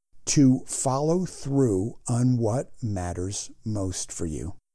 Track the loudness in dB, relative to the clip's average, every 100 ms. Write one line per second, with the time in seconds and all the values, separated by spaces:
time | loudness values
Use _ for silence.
0 | _ -12 0 6 6 6 0 -4 0 0
1 | 2 0 -2 -6 -2 2 4 2 0 -6
2 | -4 2 4 4 2 0 -4 -6 -4 -2
3 | -4 -4 -4 -6 -10 -10 -6 -4 -4 -4
4 | -8 -6 -6 -4 -8 -10 _